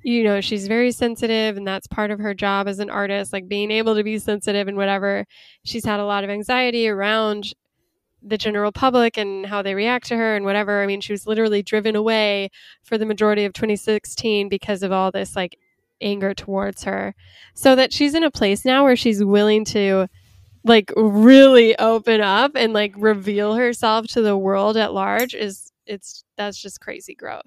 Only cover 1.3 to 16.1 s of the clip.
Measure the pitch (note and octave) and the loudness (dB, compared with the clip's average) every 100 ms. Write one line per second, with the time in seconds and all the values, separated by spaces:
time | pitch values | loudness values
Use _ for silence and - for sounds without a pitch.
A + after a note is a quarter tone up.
1.3 | A3+ A3 G3+ G3 F#3+ - - G#3 G#3 G#3 | -2 -2 -4 -6 -8 -8 -6 -4 -4 -6
2.3 | G3 G3+ G3 G3 G3 G3+ - G3+ G3 G3 | -4 -2 -2 -2 -6 -6 -4 -4 -4 -6
3.3 | G3 F#3 G3+ G#3 G#3+ A3+ G#3+ G#3 G#3+ G#3 | -8 -6 -4 -2 -2 0 0 -2 -4 -4
4.3 | G#3 - G3+ G3 G3+ G3 G3 G3+ G3 G#3 | -4 -2 -2 -2 -2 -2 -2 -2 -4 -6
5.3 | - - _ - A#3 A3 G#3 G3+ G3+ G3 | -16 -20 _ -12 -8 -4 -2 -2 -2 -4
6.3 | G3+ G3+ B3+ B3+ A#3 A3+ G3 G3+ A3 A3 | -6 -2 0 0 0 -2 0 0 0 0
7.3 | G#3 G#3+ - _ _ _ _ _ _ G3+ | -4 -8 -14 _ _ _ _ _ _ -8
8.3 | G#3+ A3 G#3 G#3 - C4 B3 A#3 A3+ G#3 | -4 -2 -2 -2 0 2 4 2 0 -6
9.3 | G3 G3 G3+ G3 F#3+ A3 B3 - A#3 A3+ | -6 -6 -6 -4 -2 -2 -2 -4 -2 0
10.3 | G#3+ G3 G3+ G#3 G#3 G3+ G3 - G3+ - | -2 0 -2 0 -2 -2 -4 -6 -8 -4
11.3 | A3 A3+ G#3 G3 G#3+ G#3+ G#3+ G#3+ A3 G#3+ | -2 0 0 -2 -2 0 -2 0 0 0
12.3 | G3+ G3 - - - _ A3+ G#3+ G#3 G#3+ | -2 -6 -12 -20 -20 _ -4 -2 0 2
13.3 | G#3 G3+ F#3 A3 G#3 - G#3+ - - A#3 | 2 -2 -4 -4 -2 -2 -2 -4 -6 -2
14.3 | G#3 G3+ G3 - G3 F#3+ F#3+ F#3+ G3 G3 | -2 -2 -4 -4 -4 -2 0 0 -2 -6
15.3 | - F3+ - _ _ _ _ G#3 | -6 -8 -10 _ _ _ _ -6